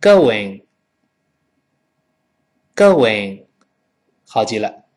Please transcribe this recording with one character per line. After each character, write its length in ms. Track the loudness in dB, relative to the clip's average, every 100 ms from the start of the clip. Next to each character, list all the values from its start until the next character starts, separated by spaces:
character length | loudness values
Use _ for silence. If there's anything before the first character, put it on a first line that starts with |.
，going，going， 3500 | 4 4 2 -2 -8 -14 _ _ _ _ _ _ _ _ _ _ _ _ _ _ _ _ _ _ _ _ _ 0 2 4 0 -2 -6 -12 _ _ _ _ _ _ _ _ _
好 160 | -6
极 140 | -4 -4
了。 280 | -8 -10 _